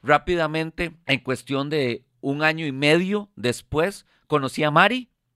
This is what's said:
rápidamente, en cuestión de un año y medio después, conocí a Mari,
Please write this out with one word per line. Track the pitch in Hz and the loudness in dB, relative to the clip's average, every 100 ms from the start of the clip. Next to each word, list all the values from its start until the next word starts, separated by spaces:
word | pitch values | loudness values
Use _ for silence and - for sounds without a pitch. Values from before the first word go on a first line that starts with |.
rápidamente, | 113 147 - 175 156 156 160 - 170 - - | 4 2 2 0 0 -2 -4 -4 -8 -8 -2
en | 135 | -2
cuestión | 131 127 - 139 143 | -2 -6 -4 -4 -2
de | 151 127 117 _ _ | -2 -2 -4 _ _
un | 139 143 | -6 0
año | 156 160 160 | 0 0 -6
y | |
medio | 131 147 165 185 208 208 - | 0 2 2 2 -4 -6 -4
después, | 120 120 - 147 180 196 _ _ _ | -4 -4 -4 -2 -2 -4 _ _ _
conocí | 147 131 - | -2 0 -2
a | 151 | 2
Mari, | 151 196 254 240 _ _ | 4 4 2 -8 _ _